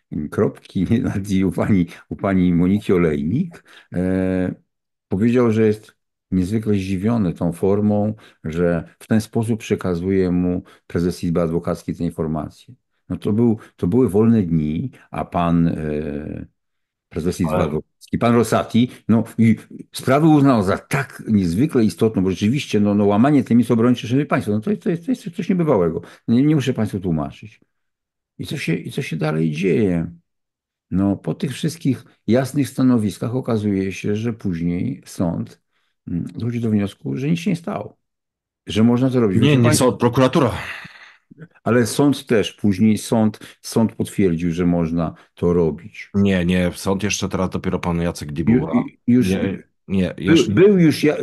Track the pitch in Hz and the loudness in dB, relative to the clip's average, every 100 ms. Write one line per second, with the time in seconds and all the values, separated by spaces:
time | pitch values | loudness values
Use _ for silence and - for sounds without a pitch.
0 | _ 87 76 - - - - 98 85 117 | _ -10 -6 -2 -2 -4 -8 -4 0 0
1 | - 104 101 95 95 - 90 98 87 - | 0 -4 -2 0 0 0 0 2 0 -6
2 | - - 101 95 90 85 90 104 107 92 | -16 -6 -2 2 2 2 2 0 2 2
3 | 85 73 73 120 180 - _ - _ - | 2 0 -2 -2 -4 -10 _ -20 _ -4
4 | 92 95 95 92 92 - _ _ _ _ | -2 0 0 -2 -4 -6 _ _ _ _
5 | _ 95 117 123 120 110 110 104 - _ | _ -2 2 2 2 2 2 0 -8 _
6 | _ _ _ 92 90 110 110 101 95 95 | _ _ _ -2 0 -2 0 -2 -2 -2
7 | 104 117 92 82 87 85 95 101 104 104 | 0 0 -2 -2 -4 0 0 2 2 0
8 | 104 110 - _ - 80 87 85 82 _ | -2 -6 -14 _ -8 -2 0 0 -4 _
9 | - 110 110 120 113 110 - 98 95 85 | -2 -2 0 -4 -2 -4 -4 -4 -2 -4
10 | 92 95 90 90 90 90 - - - 87 | 0 0 2 0 0 -2 -8 -18 -8 -2
11 | 87 85 87 85 82 82 - 85 - 82 | -2 -2 -2 0 0 -2 -4 -6 -6 -6
12 | 87 - 80 78 82 - - - _ _ | -6 -6 -6 -6 -8 -14 -20 -20 _ _
13 | - 90 110 107 120 107 - _ 87 110 | -10 -6 -2 2 2 0 -6 _ -2 2
14 | 127 95 113 113 90 82 76 82 127 - | 2 4 4 4 2 0 0 -2 -6 -10
15 | _ - 78 90 85 85 85 80 78 76 | _ -10 -6 -2 2 2 2 0 -4 -4
16 | 78 71 80 80 - _ _ _ _ _ | -6 -8 -10 -12 -14 _ _ _ _ _
17 | _ 90 82 - 87 90 82 76 - _ | _ -6 -4 -2 0 0 0 -4 -8 _
18 | - - 117 117 113 113 82 113 123 - | -8 -2 2 2 2 0 0 0 0 -2
19 | - 113 113 - 113 107 - - - - | 0 0 0 2 2 2 -4 -20 -16 -8
20 | - 139 160 151 139 120 92 85 - 147 | 0 4 6 6 6 4 2 -2 -4 -6
21 | 131 - - 107 90 87 151 131 107 - | -6 -8 -2 0 2 0 0 2 0 2
22 | 113 104 92 92 104 143 - 107 104 101 | 0 2 0 0 0 0 -2 0 2 2
23 | 101 101 135 147 107 117 113 117 120 120 | 2 4 4 4 4 2 4 4 2 2
24 | - 131 151 160 - 107 208 208 - 170 | 0 -2 0 -2 -2 -2 -2 -4 -4 -4
25 | - 254 185 - 170 185 156 113 85 82 | -4 -6 -6 -6 -2 0 2 2 0 -2
26 | - - - 117 147 156 123 117 107 101 | -10 -8 0 2 4 2 0 -2 -2 -4
27 | 92 80 71 - 107 - _ _ _ _ | -2 -2 -4 -10 -20 -20 _ _ _ _
28 | _ _ _ - - 151 - 170 127 131 | _ _ _ -14 -10 -8 -4 -4 -6 -8
29 | 135 156 156 151 160 151 190 147 104 87 | -8 -4 -4 -2 -2 -2 0 2 2 0
30 | 82 - _ _ _ _ _ _ _ 90 | -4 -10 _ _ _ _ _ _ _ -2
31 | 98 98 - - 151 123 165 - 135 120 | 0 -2 -4 -6 -6 -4 -6 -4 -4 -4
32 | - _ - 120 131 147 127 - 131 120 | -8 _ 0 0 0 -2 -4 0 2 2
33 | 107 - 117 127 127 113 104 98 95 95 | 0 -4 -6 -6 -4 -2 -2 -2 -2 -4
34 | 107 104 117 113 101 85 85 87 110 135 | -4 -4 -4 -6 -6 -4 -2 -2 -4 -8
35 | - - 90 85 117 - _ _ _ _ | -10 -6 -4 -4 -8 -14 _ _ _ _
36 | - 85 - - 113 120 113 107 98 - | -8 -6 -6 -8 -6 -4 0 0 -2 -6
37 | 139 135 139 170 170 165 - - - _ | -8 -6 -2 -2 -2 -4 -4 -8 -10 _
38 | _ _ _ _ _ _ - 87 113 120 | _ _ _ _ _ _ -6 2 4 4
39 | 131 123 113 98 135 143 120 110 127 - | 2 2 2 4 4 4 4 4 2 2
40 | 120 120 131 139 123 90 - - - - | 0 4 2 4 0 -2 -10 -14 -16 -20
41 | - _ _ - 160 _ - 120 113 - | -20 _ _ -20 -20 _ 0 2 2 2
42 | 143 131 - 113 92 - 104 92 110 104 | 2 2 0 0 0 -2 -2 2 2 2
43 | - 117 110 - - - - 117 110 - | 0 0 0 -2 -12 -20 -6 0 0 -2
44 | 98 - 95 82 87 82 87 87 82 85 | -6 0 0 2 -2 0 0 2 0 -2
45 | 80 - _ - 87 87 82 73 - - | -4 -6 _ -4 0 2 0 -2 -10 -20
46 | - 101 101 95 87 92 90 82 98 98 | -6 0 2 2 2 0 0 -2 -4 -2
47 | 101 - 92 90 92 92 92 90 90 85 | -2 -4 -4 -4 -4 -4 -4 -4 -2 -2
48 | 85 80 73 76 82 120 - 120 - - | -2 -6 -8 -4 0 2 2 -2 -4 -6
49 | - 123 92 95 98 92 - _ - 95 | 0 2 2 0 -2 -6 -12 _ -4 -2
50 | 90 - 82 160 117 104 196 196 160 127 | -2 -2 2 4 4 4 6 6 4 4
51 | 147 - | 0 0